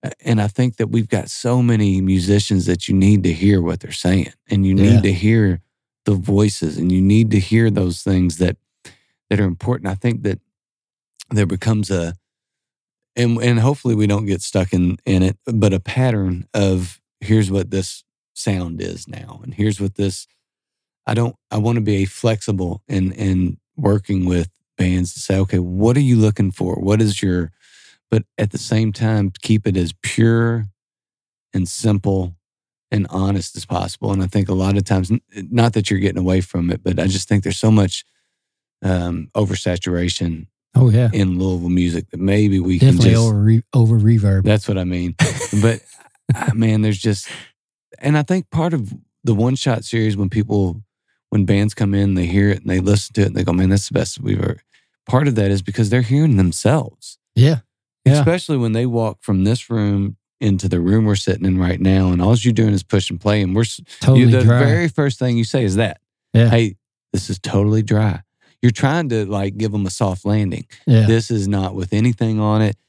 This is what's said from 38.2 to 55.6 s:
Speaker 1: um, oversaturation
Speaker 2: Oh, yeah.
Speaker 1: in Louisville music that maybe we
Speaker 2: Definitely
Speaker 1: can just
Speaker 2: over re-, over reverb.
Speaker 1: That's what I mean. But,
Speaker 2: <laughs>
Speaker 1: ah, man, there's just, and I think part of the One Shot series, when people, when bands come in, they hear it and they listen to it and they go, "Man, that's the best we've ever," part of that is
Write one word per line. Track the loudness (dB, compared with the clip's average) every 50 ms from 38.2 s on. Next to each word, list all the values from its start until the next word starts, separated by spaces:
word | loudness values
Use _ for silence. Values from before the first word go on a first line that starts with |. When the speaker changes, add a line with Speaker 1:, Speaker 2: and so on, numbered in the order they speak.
| _ _ _ _ _ _ _ _ _ _ _ _ -4
Speaker 1:
um, | -2 -2 -2 -2 -4 -6 -6 -8 -6 _
oversaturation | -2 -2 -2 -2 -4 -4 -4 -4 -4 -4 -4 -2 -2 -2 -2 -4 -4 -4 -6 -6 -6 -10 -18 _ _ _ _ _
Speaker 2:
Oh, | 2 4 4
yeah. | 4 4 2 2 0
Speaker 1:
in | 0 0 0 0 0
Louisville | -2 -2 -2 -2 -2 -2
music | 0 0 0 0 -2 -4 -6 _
that | -10 -4
maybe | -2 0 2 2 2 2 2 0
we | 0 0 2 4
Speaker 2:
Definitely | 4 4 6 6 4
Speaker 1:
can | 4 4
just | 4 4
Speaker 2:
over | 2 2 2
re-, | 4 4 4 4 2 _ 2
over | 2 4 4 4 4
reverb. | 4 4 4 4 4 2 2 2 2
Speaker 1:
That's | 2 2 0 0
what | -2 -4 -2
I | -2
mean. | -2 -4 -4 -4 -6 -2 -2 -2 -2 -2 -6 -8 -4 -2 0
But, | 2 2 0 -2 _ _ -20 _ -20 -20
Speaker 2:
<laughs> | _ _ _ _ -4
Speaker 1:
ah, | -2 0 -2 0
man, | 0 2 2 2 2 2
there's | 0 -2 -2
just, | -2 -2 -2 -2 -6 -14 -16 -20 -20 -20 _ _ _ _ _ _ _ _ -20 -8
and | -2 0 0
I | 0 2
think | 0 -2 -2 -2 _
part | -4 -2 -2 0 -2
of | -4 -4 -6 -10 -16 -18 _ _ _ _
the | -2 0
One | 2 2 0 0
Shot | -2 -2 -2 -2 -4 -4
series, | -6 -4 -2 0 0 0
when | -2 -2 -2
people, | -2 -2 -2 0 0 0 0 0 -2 -6 -12 _ _ _ _ _ _ _ _ _
when | -2 0 2
bands | 2 2 0 0 -2 -2
come | -2 -2 0 0
in, | 0 0 0 0
they | 0 -2
hear | 0 2 2 2 2
it | 0 0 -2
and | -2
they | -2 -2
listen | 0 2 0 0 0 -2 -2
to | 0 0
it | 0
and | 0
they | -2 -2
go, | 0 0
"Man, | 2 2 2
that's | 2 2 0 -2
the | -4
best | -4 -4 -4 -6 -8
we've | -4 -4 -2 -2 -2
ever," | -4 -4 -8 _ _ _ _ _ _ _ _ _
part | -2 0 0 2 2
of | 0
that | 2 0 0
is | 0 -2